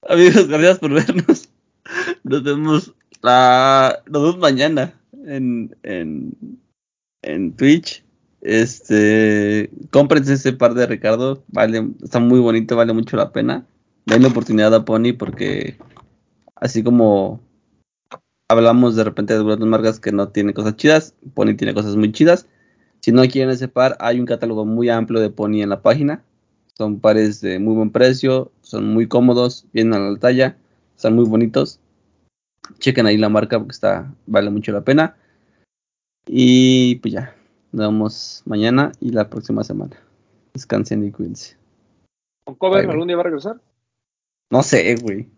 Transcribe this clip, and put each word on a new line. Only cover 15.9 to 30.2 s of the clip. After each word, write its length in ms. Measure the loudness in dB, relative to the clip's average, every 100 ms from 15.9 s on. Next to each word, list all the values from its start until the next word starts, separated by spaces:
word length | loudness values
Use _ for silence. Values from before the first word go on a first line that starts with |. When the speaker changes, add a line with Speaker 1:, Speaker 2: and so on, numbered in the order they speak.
| _ _ _ _ _ _
Speaker 1:
así 280 | _ -6 -4
como 580 | 0 4 4 2 0 -8 _ _ _ _ _ _ _ -20 _ _ _
hablamos 480 | 4 4 4 4 2
de 80 |
repente 300 | -2 -2 -2
de 60 | 0
algunas 180 | 0 -2
marcas 420 | 0 0 0 -2
que 120 | -4
no 160 | -4 -4
tienen 260 | -2 -4
cosas 220 | -2 -6 -2
chidas, 380 | 2 2 0 _ -16
Pony 200 | -4 -2 -2
tiene 180 | -4
cosas 220 | -4 -4 -2
muy 160 | -2
chidas. 340 | 2 2 2 -2 _ _ _ _ _
Si 120 | 0
no 100 | 4 4
quieren 220 | 2 -2
ese 180 | -2 -6
par, 280 | 0 0 0
hay 180 | -2 -2
un 80 | -2
catálogo 380 | -4 -4 -4
muy 240 | -4 -2 0
amplio 320 | 0 -2 -2
de 100 | -2
Pony 300 | -2 -4 -2
en 60 | -2
la 140 | -2
página. 400 | 0 0 -2 -6 _ _ _ _ _
Son 260 | _ -6 -2
pares 400 | 2 2 0 -2
de 180 | -8 -4
muy 160 | -2
buen 160 | -2 -2
precio, 640 | 2 2 2 -2 -2 -4 _
son 240 | _ -8 -2
muy 200 | -2 0
cómodos, 580 | 2 2 2 0 -4 _
vienen 220 | -2 0
a 40 | 0
la 200 | -4
talla, 380 | -2